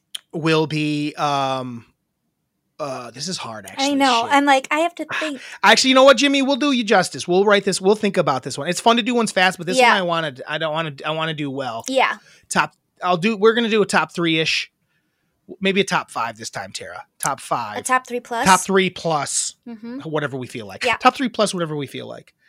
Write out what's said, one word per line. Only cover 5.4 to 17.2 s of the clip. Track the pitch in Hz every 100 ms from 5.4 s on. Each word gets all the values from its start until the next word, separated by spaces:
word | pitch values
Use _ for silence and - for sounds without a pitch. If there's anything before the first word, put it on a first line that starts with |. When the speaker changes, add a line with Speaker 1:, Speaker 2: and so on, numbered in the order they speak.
| - -
Speaker 1:
Actually, | 196 226 262
you |
know | 262
what, | 269 254
Jimmy? | 285 277
We'll | 262 277
do | 294
you | 254
justice. | 208 208 175 139 147
We'll | 180
write | 202 202
this. | 196 180
We'll | 185
think | 208 208 185
about | 151 131
this | 143 127
one. | 147
It's | 175
fun | 233 233
to |
do | 220
ones | 240 220
fast, | - 185 180
but | 170
this | 254
Speaker 2:
Yeah. | 240
Speaker 1:
one | 208
I |
wanna, | 175 165 156 127 -
I | 156
don't | 160
wanna, | 151 160 135
I | 151
wanna | 160 160
do | 151 143
well. | 135 127 113 -
Speaker 2:
Yeah. | 262 214 - _ _ _
Speaker 1:
Top, | 185 156 - _ _
I'll | 180 175
do, | 190 214
we're | 214
gonna | 220 233
do | 220
a | 190
top | 196 160
three-ish. | - 170 160 156 - - _ _ _ _ _ _ _ _ -
Maybe | 190 196
a |
top | 190 170 135
five | 135 117 110
this | 113
time, | - 98
Tara. | - 90 87 - _